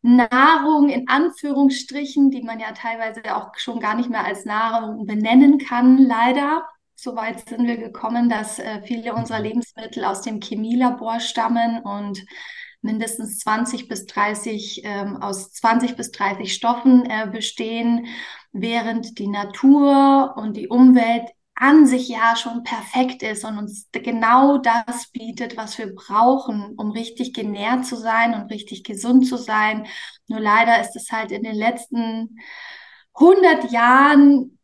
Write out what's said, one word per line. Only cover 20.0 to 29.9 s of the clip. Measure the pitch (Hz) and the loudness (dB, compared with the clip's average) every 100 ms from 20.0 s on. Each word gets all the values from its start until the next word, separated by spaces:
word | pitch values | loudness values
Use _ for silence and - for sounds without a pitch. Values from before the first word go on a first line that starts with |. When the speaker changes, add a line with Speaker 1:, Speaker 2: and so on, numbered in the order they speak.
| 277 277 269 - | 6 4 2 -4
Speaker 1:
und | 214 208 | -10 -8
die | - | -4
Umwelt | 247 254 247 233 233 233 _ _ - | 6 8 8 4 -2 -4 _ _ -2
an | 262 311 277 | 4 8 8
sich | 254 254 | 4 -4
ja | 226 226 233 | -2 0 0
schon | 240 233 | -4 -10
perfekt | - 220 - 254 254 254 | -8 -10 -4 -2 -2 -4
ist | 214 214 | -8 -8
und | 220 208 | -8 -10
uns | 208 208 - | -10 -14 -14
d-, | 247 | -10
genau | 247 233 226 247 277 285 | -6 -2 4 6 6 4
das | 247 233 220 247 - | 2 -2 -4 -10 -10
bietet, | 247 226 196 240 - | -12 -12 -10 -10 -10
was | 214 - | -12 -10
wir | 214 | -12
brauchen, | 190 - 208 240 269 - 208 202 214 | -12 -4 2 4 2 -2 -8 -8 -8
um | 208 | -8
richtig | 208 233 - 254 | -6 -10 -10 -10
genährt | - 208 196 208 254 254 | -8 -8 -6 -2 -2 -4
zu | 233 | -8
sein | 226 226 233 | -4 0 0
und | 220 - | -2 -8
richtig | 214 - 196 | -14 -14 -18
gesund | - 196 240 254 254 | -14 -8 4 4 4
zu | 247 | -2
sein. | - 214 214 214 - | -4 -2 -2 -4 -10